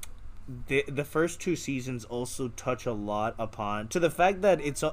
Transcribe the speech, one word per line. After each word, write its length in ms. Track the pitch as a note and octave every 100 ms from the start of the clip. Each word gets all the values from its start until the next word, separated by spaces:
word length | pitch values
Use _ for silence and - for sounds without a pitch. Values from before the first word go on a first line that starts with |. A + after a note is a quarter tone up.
| - - - - - B2+ A#2+
the, 140 | C#3 C#3+
the 160 | C#3
first 340 | D3 D#3 E3+ E3
two 160 | -
seasons 520 | D#3+ - C#3 B2 B2 A2+
also 420 | A#2+ B2 - B2+
touch 380 | - - B2+ B2+
a 60 |
lot 420 | G#2+ G#2 G#2 A2 -
upon, 500 | A2 - G#2 G#2 A2
to 120 | F3
the 100 | E3
fact 300 | - F3+ F#3
that 180 | G3+ E3+
it's, 200 | D3 C#3 D#3